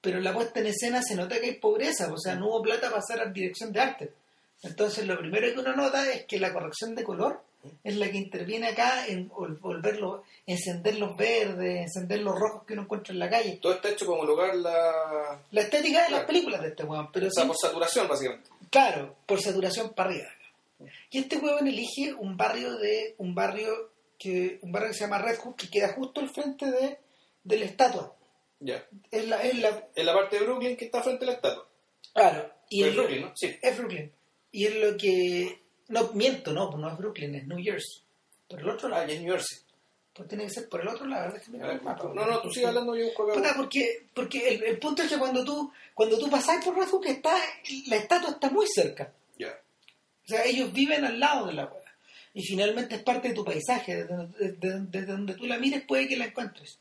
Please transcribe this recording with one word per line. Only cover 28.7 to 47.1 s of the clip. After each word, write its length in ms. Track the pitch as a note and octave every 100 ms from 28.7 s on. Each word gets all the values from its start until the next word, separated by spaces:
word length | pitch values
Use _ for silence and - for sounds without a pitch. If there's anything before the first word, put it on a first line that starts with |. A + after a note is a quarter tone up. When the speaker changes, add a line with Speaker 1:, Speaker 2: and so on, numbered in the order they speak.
| B2 - G3+ _
Speaker 1:
Es 160 | A3 A3
la, 140 | A3
es 160 | A#3+ B3
la 300 | G#3+ G#3 -
Speaker 2:
En 120 | - E3
la 80 |
parte 240 | F3+ G3 G#3
de 60 | G#3
Brooklyn 300 | B3+ B3 B3
que 80 | A3+
está 160 | B3
frente 220 | B3 B3+
a 40 | B3+
la 60 |
estatua. 340 | B3 - - - _ _ _ -
Speaker 1:
Claro. 360 | - F#3+ D3+ D3+ - _
Y 120 | G3+
Speaker 2:
Pero 40 | -
Speaker 1:
es 40 |
Speaker 2:
es 60 | -
Speaker 1:
lo 60 |
Speaker 2:
Brooklyn, 200 | - C3 -
¿no? 60 |
Sí. 220 | - - -
Speaker 1:
Es 160 | B3+ B3
Brooklyn. 340 | A3+ F3 D3+ _ _ _ _
Y 120 | G3+ G#3+
es 100 | G#3+
lo 200 | G#3 G3+
que, 640 | G3+ F#3 F3+ F3 F3+ - _ _ _
no, 240 | A3+ A3+
miento, 380 | G3+ B3+ C4 -
no, 180 | D3 F#3+
pues 100 | D3
no 100 | D#3
es 60 | D#3+
Brooklyn, 380 | G#3 G3 C#3+
es 120 | C#3+ C3+
New 120 | F3
Jersey. 400 | F3+ F#3+ - - _ _ _ _ _
Por 120 | F3+
el 80 | E3
otro 180 | - -
lado. 140 | E3
Speaker 2:
Ah, 40 | D#3
ya 80 |
es 60 | D#3
New 120 | E3+
Jersey. 260 | F3+ - - _ _ _ _ _
Speaker 1:
Pues 140 | - F3+
tiene 160 | G#3
que 60 | G#3
ser 180 | - -
por 100 | F3
el 80 | F#3
otro 160 | A#3 C4+
lado, 260 | A#3+ F3
déjame 240 | G#3 - A#3+
ver 80 | -
Speaker 2:
A 20 |
ver, 60 | C4
Speaker 1:
el 40 |
mapa. 260 | - - -
Speaker 2:
no, 120 | F#3+ A3
no, 140 | A#3
tú 100 | -
sigue 160 | B3+ A#3+
hablando, 300 | A#3 A#3+ A#3
yo 80 | A3+
busco 180 | A3+
acá. 100 | G#3
Speaker 1:
Puta, 200 | G#3 G3
porque, 520 | C4+ C4+ C#4 A#3 - -
porque 340 | B3 B3+ C4+ B3
el, 140 | G#3+
el 140 | A3 -
punto 240 | D4+ C#4+
es 80 | D#4+
que 80 | C#4+
cuando 260 | C4 B3+
tú, 260 | C4 D4 C#4+ - -
cuando 260 | - A3 A3
tú 120 | C#4+
pasás 340 | C#4 C#4+ F4
por 100 | F4+
Red 140 | F4+ F#4
Hook, 160 | F#4+
está, 280 | F4+